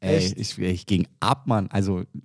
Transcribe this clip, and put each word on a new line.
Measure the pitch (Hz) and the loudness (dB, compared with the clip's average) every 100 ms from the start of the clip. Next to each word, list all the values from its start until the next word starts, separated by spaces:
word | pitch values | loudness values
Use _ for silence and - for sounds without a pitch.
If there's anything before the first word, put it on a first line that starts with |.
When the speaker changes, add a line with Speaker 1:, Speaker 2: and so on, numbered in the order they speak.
Speaker 1:
ey, | 95 95 | 0 2
Speaker 2:
Echt? | 92 - | 2 -2
Speaker 1:
ich, | - - | -6 -4
ich | 92 90 - | -2 -2 0
ging | 92 80 - | 0 0 -2
ab, | 104 139 - | 0 0 0
Mann. | 110 95 | 0 0
Also | 101 95 90 - 71 | -2 0 -2 -6 -12